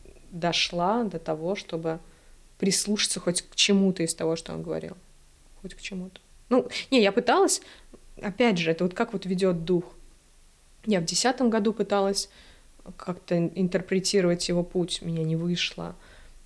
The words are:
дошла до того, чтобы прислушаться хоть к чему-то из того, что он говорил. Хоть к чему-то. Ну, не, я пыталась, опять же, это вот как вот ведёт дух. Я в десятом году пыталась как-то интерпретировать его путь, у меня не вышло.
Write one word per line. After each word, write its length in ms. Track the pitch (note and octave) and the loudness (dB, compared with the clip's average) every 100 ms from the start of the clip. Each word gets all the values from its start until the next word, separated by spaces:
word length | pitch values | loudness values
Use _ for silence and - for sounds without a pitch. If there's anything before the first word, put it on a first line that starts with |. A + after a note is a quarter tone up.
| - - - | -20 -20 -16
дошла 720 | F3 E3+ E3+ - F3 F3 A#3 | -4 -2 0 -2 0 0 2
до 140 | A3 E3+ | -2 -4
того, 360 | E3 D#3 E3 G3+ | -4 -4 -4 -6
чтобы 420 | - E3 E3 E3 - - - - - _ | -6 -6 -4 -6 -10 -20 -20 -20 -20 _
прислушаться 600 | G3 - - G#3 - F#3+ | 0 2 0 -2 -2 -2
хоть 220 | - F3 | -2 -2
к 120 | - - | -6 0
чему-то 460 | - G3 F#3+ F3+ | 4 6 4 2
из 120 | E3 | -2
того, 220 | - D#3+ E3 | -2 -2 -2
что 160 | - | -6
он 80 | E3 | -10
говорил. 340 | E3 D#3+ D#3+ F3 - - - - - - | -6 -6 -8 -14 -20 -20 -20 -20 -20 -18
Хоть 120 | F#3 | -16
к 60 | - | -14
чему-то. 400 | - F#3+ F#3 F#3 _ - - | -12 -10 -12 -16 _ -20 0
Ну, 200 | B3 B3 - - | 0 0 -8 2
не, 120 | C4 | 4
я 100 | G3 | 4
пыталась, 480 | G3 A3 D#4+ F#4+ - - - - - - - | 4 2 4 4 2 -4 -20 -20 -20 -20 -10
опять 360 | G#3 F#3 A#3+ F3 | -10 2 2 4
же, 120 | E3 | 0
это 140 | E3 | 2
вот 100 | F3+ | 0
как 180 | - A#3 | 0 -4
вот 140 | G3 F3+ | -4 -4
ведёт 380 | F#3 F#3+ E3+ | 2 2 2
дух. 200 | E3 F3 - - - - _ _ - _ _ - - | 0 0 0 -16 -20 -20 _ _ -20 _ _ -10 0
Я 140 | F#3+ | 0
в 40 | |
десятом 460 | E3 F3 A#3+ B3+ B3 | 2 0 0 2 2
году 220 | A3 G#3+ | 2 0
пыталась 560 | G#3+ G#3 G3+ G3 G3+ - - - - - - - - | 0 0 2 2 0 -6 -14 -20 -20 -20 -20 -20 -12
как-то 400 | - F3 - F3 E3+ - | -10 -10 -2 0 0 0
интерпретировать 920 | F3+ F#3 F#3 F#3+ F#3 G3+ F3+ F3 - | 0 0 0 -2 2 2 2 2 0
его 140 | F3 | -2
путь, 380 | F3 F#3 E3+ - | 0 -2 -2 -4
у 40 | E3+ | -6
меня 180 | E3 | -2
не 120 | D#3+ D#3+ | -2 -2
вышло. 580 | F3 F3 - - E3+ F3+ - - - - | -2 -2 -4 -6 -10 -12 -20 -20 -20 -20